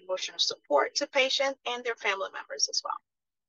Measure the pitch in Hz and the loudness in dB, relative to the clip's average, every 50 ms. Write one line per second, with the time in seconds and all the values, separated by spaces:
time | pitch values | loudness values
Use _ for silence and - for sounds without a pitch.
0 | 180 185 185 - - - - - - - - - _ - 294 269 - - - - | -4 -4 -4 -4 -4 -6 -2 -2 0 0 -2 -4 _ 2 4 4 4 2 0 -2
1 | 285 - - 277 262 262 - - 269 277 269 _ - 240 240 240 240 240 226 - | -2 0 2 2 4 4 2 2 2 0 0 _ -6 -6 -6 -4 -4 -4 -4 -2
2 | - 208 196 196 190 190 - - - - - - - - - - - - - - | 0 -2 0 0 -4 -6 -6 -10 -10 -8 -4 -4 -2 -2 -2 -4 -4 -4 -8 -8
3 | _ _ _ _ _ _ _ _ _ | _ _ _ _ _ _ _ _ _